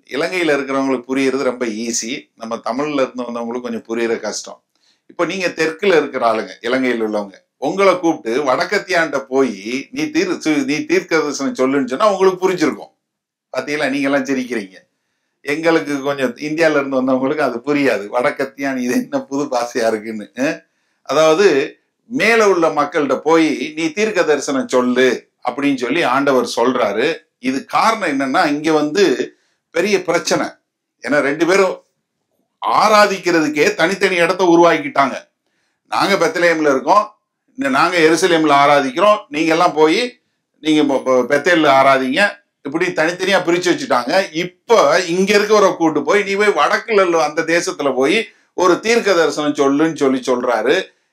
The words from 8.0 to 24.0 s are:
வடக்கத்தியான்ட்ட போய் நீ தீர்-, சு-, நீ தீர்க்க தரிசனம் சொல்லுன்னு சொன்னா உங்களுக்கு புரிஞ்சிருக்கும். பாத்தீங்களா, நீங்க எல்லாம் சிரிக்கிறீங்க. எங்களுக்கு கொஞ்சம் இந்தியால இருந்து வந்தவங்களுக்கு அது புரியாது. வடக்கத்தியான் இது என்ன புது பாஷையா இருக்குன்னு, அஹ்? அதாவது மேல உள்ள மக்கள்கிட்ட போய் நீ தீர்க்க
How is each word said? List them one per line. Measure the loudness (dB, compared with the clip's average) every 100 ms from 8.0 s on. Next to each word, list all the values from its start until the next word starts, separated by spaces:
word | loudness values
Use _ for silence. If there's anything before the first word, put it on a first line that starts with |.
| 0 -2 -4 -2
வடக்கத்தியான்ட்ட | 0 0 -2 -4 -2 -2 -2 -4
போய் | -2 0 0 -2 -8 -8 -8
நீ | -6
தீர்-, | -4 -2 -2 -2
சு-, | -2 -2
நீ | -2 -4
தீர்க்க | -2 -2 0 -2
தரிசனம் | -2 -4 -6 -2
சொல்லுன்னு | 0 0 -2
சொன்னா | 0 0 2
உங்களுக்கு | 2 2 -2
புரிஞ்சிருக்கும். | 0 -2 -4 -12 _ _ _ _ _ _ -8
பாத்தீங்களா, | -6 -4 -2
நீங்க | -2 0
எல்லாம் | -2 -2
சிரிக்கிறீங்க. | -4 -4 -6 -8 -16 _ _ _ _ _ _
எங்களுக்கு | -8 -2 0 0 0 -4
கொஞ்சம் | -4 -2 -4 -4
இந்தியால | -6 0 2
இருந்து | 2 0 -2
வந்தவங்களுக்கு | 0 0 0 -2
அது | -4 -4 -2
புரியாது. | 0 0 0 -2
வடக்கத்தியான் | -2 -2 -2 -6 -6 -6 -4
இது | -2
என்ன | -2 -2 -6
புது | -6 -6 -4 -4
பாஷையா | -4 -2 -2
இருக்குன்னு, | -2 -6 -12 -12 -6
அஹ்? | -4 -6 _ _ _ _
அதாவது | -4 2 4 6 4 4 0 -8 _ _ -10
மேல | -2 2 4 4
உள்ள | 4 2
மக்கள்கிட்ட | 0 -2 -2 -2 -2
போய் | 2 4 2 0 -6 -6
நீ | -6
தீர்க்க | -2